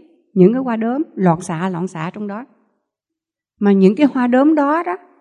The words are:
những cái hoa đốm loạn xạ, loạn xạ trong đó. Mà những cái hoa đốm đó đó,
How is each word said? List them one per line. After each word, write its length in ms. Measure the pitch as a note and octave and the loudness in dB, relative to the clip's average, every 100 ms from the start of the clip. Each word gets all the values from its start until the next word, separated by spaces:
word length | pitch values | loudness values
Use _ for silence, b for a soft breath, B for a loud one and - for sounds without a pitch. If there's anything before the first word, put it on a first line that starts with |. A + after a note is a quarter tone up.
| _ _ _ | _ _ _
những 200 | G3 F3+ | 4 4
cái 80 | B3 | 4
hoa 140 | C4 A3+ | -4 -4
đốm 260 | A3+ C4 E4 - | -4 -4 -6 -2
loạn 260 | F#3 D#3+ | 0 0
xạ, 280 | - D#3+ F#3+ | -4 -6 -6
loạn 180 | F#3 F#3 | -4 -8
xạ 240 | F3 D#3+ | -8 -10
trong 140 | G#3 G#3 | -10 -12
đó. 180 | G3+ C4 _ _ _ _ _ _ _ _ _ _ _ | -12 -14 _ _ _ _ _ _ _ _ _ _ _
Mà 120 | G3+ | 2
những 240 | G3 F#3+ G#3+ | 4 4 4
cái 120 | D4 | 0
hoa 140 | C4+ B3 | 0 0
đốm 280 | B3 C#4+ D#4 | 2 2 2
đó 280 | C#4 D#4 | 0 -2
đó, 140 | F4 F4+ - _ | -4 -10 -12 _